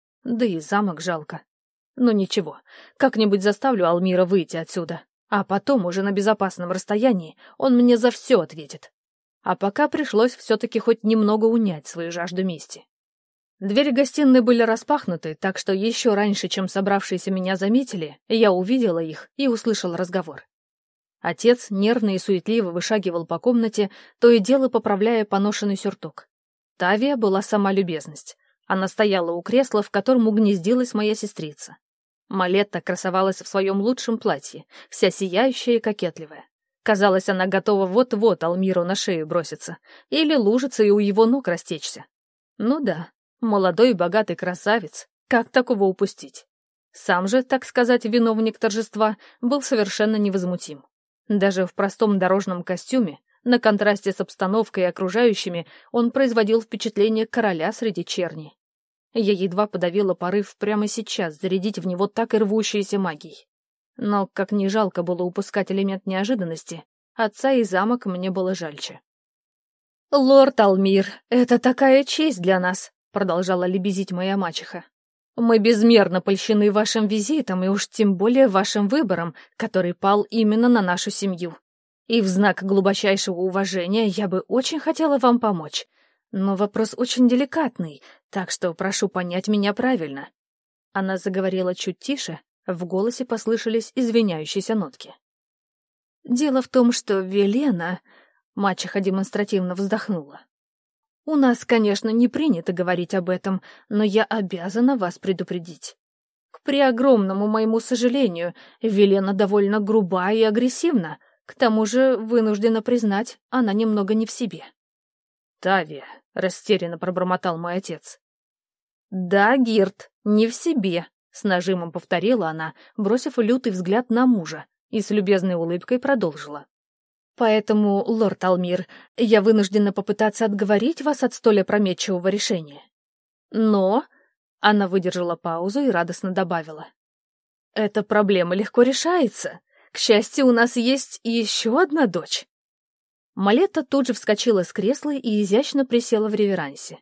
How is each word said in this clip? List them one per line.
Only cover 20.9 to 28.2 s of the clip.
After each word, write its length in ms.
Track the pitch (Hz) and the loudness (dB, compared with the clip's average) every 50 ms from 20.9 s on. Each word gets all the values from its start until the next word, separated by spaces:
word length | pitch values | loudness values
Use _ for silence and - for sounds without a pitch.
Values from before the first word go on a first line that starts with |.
| _ _ _ _ _ _ | _ _ _ _ _ _
Отец 520 | - 175 170 - - 233 247 240 - - | -6 -6 -4 2 4 4 4 4 0 -6
нервно 420 | 202 190 202 220 240 247 220 202 190 | -4 0 0 2 2 2 0 0 -2
и 60 | 180 | -2
суетливо 520 | - - 196 175 - 208 226 233 202 175 | -2 -2 -2 -2 0 0 0 0 0 -2
вышагивал 540 | 170 180 - - 220 214 185 190 170 170 165 | -4 -6 -4 -2 -2 -2 -2 -2 -4 -4 -4
по 140 | - 170 165 | -6 -6 -2
комнате, 500 | - 247 247 233 226 220 - - 208 190 - - - - _ - | 0 2 2 2 2 0 0 -2 -2 -2 -4 -12 -20 -20 _ 4
то 100 | - 240 | 6 6
и 100 | 240 226 | 6 6
дело 300 | 185 233 269 277 262 254 | 6 4 2 2 2 2
поправляя 560 | 254 226 - 220 202 185 208 226 233 220 214 | 0 0 0 0 0 0 2 2 2 0 0
поношенный 500 | 214 202 196 202 208 208 - 208 202 196 | 0 0 0 0 0 -2 -2 -4 -4 -4
сюртук. 520 | 185 - 196 - - - 156 - - - _ _ _ _ _ _ _ _ _ _ | -4 -4 -6 -8 -8 -12 -16 -16 -18 -20 _ _ _ _ _ _ _ _ _ _
Тавия 400 | - 185 180 202 214 247 285 285 | -4 0 0 2 2 2 0 0
была 240 | 240 214 202 190 190 | 0 0 0 0 0
сама 300 | 202 - 220 208 202 196 | -2 0 0 0 2 2
любезность. 640 | 196 196 196 175 160 151 - - 151 - | 2 0 0 -2 -4 -8 -10 -12 -16 -18